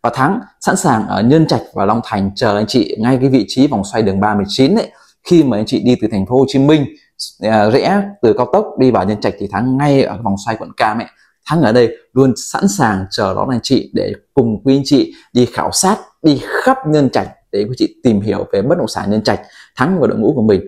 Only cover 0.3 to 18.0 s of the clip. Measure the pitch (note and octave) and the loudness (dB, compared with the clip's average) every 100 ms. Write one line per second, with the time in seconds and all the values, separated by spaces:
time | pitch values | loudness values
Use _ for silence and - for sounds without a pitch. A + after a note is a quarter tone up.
0.3 | A3 - _ - A2 E3 A2+ G#2 F#2+ A2+ | -2 -6 _ -2 0 0 0 -2 0 4
1.3 | D#3+ D3+ B2+ - - G2 A2+ - G#2+ G2 | 4 4 0 -4 -4 0 -2 -2 -4 -4
2.3 | G2 A#2 G2+ G#2+ B2+ F#2 - A2+ C3 C3+ | -2 -2 0 0 0 -2 -2 0 2 2
3.3 | B2+ G2 - D3 A#2 F#2+ A#2 A2 G2 G#2 | 0 0 0 0 0 -4 -2 -2 0 0
4.3 | G#2 G2+ - C3+ A3 - _ _ _ - | 0 -4 0 2 2 -2 _ _ _ 2
5.3 | F3 C#3 G#2 G#2+ B2 G#2+ B2+ G#2+ G#2 F#2+ | 4 4 0 -2 0 0 0 -2 -4 0
6.3 | B2+ C3+ C3+ C#3 D#3 B2+ - _ _ - | 0 2 2 4 2 0 -8 _ _ -16
7.3 | _ G#2+ A2 G#2 B2 A2+ G3+ G3+ - A2+ | _ -2 2 2 2 2 -2 -4 0 2
8.3 | G#2 B2 G3 G#3+ - C3 A2 F#2+ G#2+ G#2+ | 2 2 0 -2 0 2 2 0 -2 -4
9.3 | - G2+ F#2+ B2 C3 D3 C#3 - G2+ A2+ | -4 -8 -4 -2 0 2 2 0 -4 -4
10.3 | G2+ - G#2+ - - A2+ A2 G#2 _ _ | -4 -4 -8 -10 -2 -2 -2 -8 _ _
11.3 | _ - E3 C3 B2 A2+ - _ B2+ C3+ | _ -4 0 4 4 2 -2 _ 2 2
12.3 | A#2 - - G3 - A#2 G2 G2 - G2+ | 0 -6 -2 -2 0 0 0 -4 -4 -2
13.3 | F#2+ G#2 A#2+ - B2+ - - G2 G#2 _ | -2 -2 -4 0 -2 0 -6 -4 -8 _
14.3 | - A#2 G#2 C3+ C3+ C#3 C#3 - - _ | 0 0 0 0 0 2 0 0 -8 _
15.3 | A#2 B2 - - - F#3 G#3+ - _ D#3+ | 0 0 -2 -4 0 0 0 -6 _ 0
16.3 | C3+ - - - C4 D3+ D3+ C3 B2 F#2+ | 0 -2 -2 0 0 0 2 2 0 -4
17.3 | - _ G2+ G#2+ B2+ G#2 _ | -12 _ -4 -4 -2 -4 _